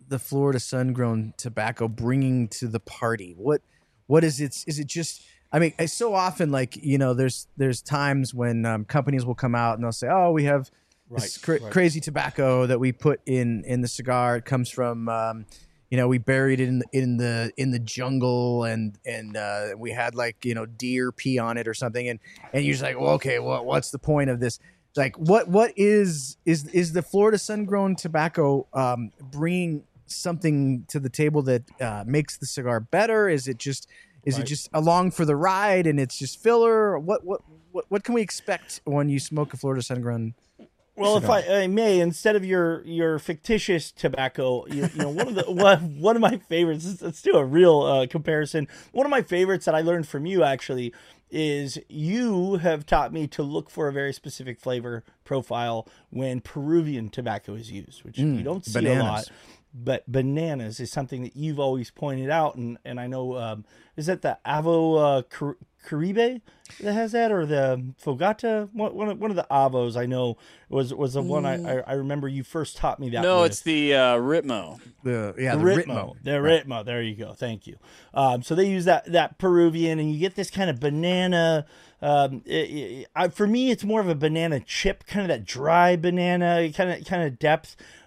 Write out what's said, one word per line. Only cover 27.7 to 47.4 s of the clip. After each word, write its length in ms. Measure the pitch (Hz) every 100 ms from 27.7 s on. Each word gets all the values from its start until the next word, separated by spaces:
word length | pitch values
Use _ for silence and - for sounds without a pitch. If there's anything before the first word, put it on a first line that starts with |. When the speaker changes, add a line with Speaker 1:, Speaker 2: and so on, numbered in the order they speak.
| 202 196 185
Speaker 1:
Tobacco, 720 | 170 156 160 170 143 139 -
um, 380 | 135 127 120 110 -
bringing 640 | 135 143 160 180 175 151 - _ -
something 760 | - 185 170 165 147 135 127 -
to 120 | 151
the 100 | 135
table 340 | - 151 151
that, 180 | 135 123 123 -
uh, 240 | 123 104 104
makes 300 | 143 143 -
the 100 | 135
cigar 320 | - 123 117
better? 500 | 113 170 226 220 208
Is 180 | 151 127
it 120 | 120
just, 280 | 139 127 - - - _ 147
is 120 | 135
it 20 |
Speaker 2:
Right. 80 | 131
Speaker 1:
just 200 | 147 -
along 380 | 156 156 175 185
for 140 | - 156
the 100 | 143
ride 500 | 180 190 208 185 170
and 140 | 147
it's 180 | 131 -
just 240 | 135 -
filler? 560 | 220 233 233 220 208 165
What, 260 | 160 208
what, 180 | 180 196 _ 160 165
what, 140 | 180 -
what 140 | 202
can 120 | - 233
we 60 |
expect 580 | 202 - - 175 - - -
when 240 | 143 143
you 100 | 139
smoke 340 | - 151 147
a 40 | 131
Florida 260 | 139 135
Sun-Grown 500 | 117 123 120 117 113 - _ _ - _ _ -
Speaker 2:
Well, 220 | 202 214
if 60 |
Speaker 1:
cigar? 200 | - 214 175
Speaker 2:
I, 140 | 202
I 60 | 185
may, 320 | 202 226 185
instead 360 | 170 165 220 208
of 80 |
your, 400 | 185 185 170 165 -
your 340 | 165 165 156
fictitious 720 | - 156 - 220 - 175 -
tobacco, 760 | - 156 131 131 - 131 123 -
you, 240 | 143 156
you 80 | 156
know, 60 | 143
one 160 | 151 247
of 80 | 196
the 80 |
<laughs> 40 | 175
one, 480 | 180 196 175 165 143
one 140 | 180 233
of 60 |
my 140 | 220 240
favorites. 480 | - 165 170 156 175
Let's, 140 | 190
let's 180 | - -
do 120 | -
a 100 | 165